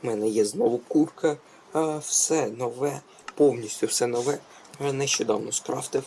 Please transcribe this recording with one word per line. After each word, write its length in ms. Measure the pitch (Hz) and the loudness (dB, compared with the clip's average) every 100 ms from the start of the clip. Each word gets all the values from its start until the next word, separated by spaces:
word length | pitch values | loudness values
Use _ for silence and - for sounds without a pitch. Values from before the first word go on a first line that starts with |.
в 20 | 127 | -4
мене 220 | 110 107 | -2 0
є 180 | 110 104 | 2 2
знову 320 | - 117 123 | 2 0 0
курка. 600 | - 151 151 - 160 147 - - - | 0 2 2 2 -2 -2 -10 -20 -6
А, 240 | 151 160 151 | -2 -2 -4
все 500 | 143 - - 160 117 | -2 -2 2 0 0
нове, 540 | 113 123 120 143 143 - - - - | -4 -6 -2 -4 -4 -12 -20 -18 4
повністю 520 | 143 120 110 - 113 | 4 4 -6 -4 -2
все 200 | - 120 | 0 0
нове. 320 | 120 123 143 - - - - | 0 0 -2 -8 -20 -20 -6
Я 140 | 139 | -4
нещодавно 580 | 135 139 - 110 107 113 | -2 -2 0 0 0 -2
скрафтив. 520 | - - 131 139 135 | -6 -4 -6 -2 -4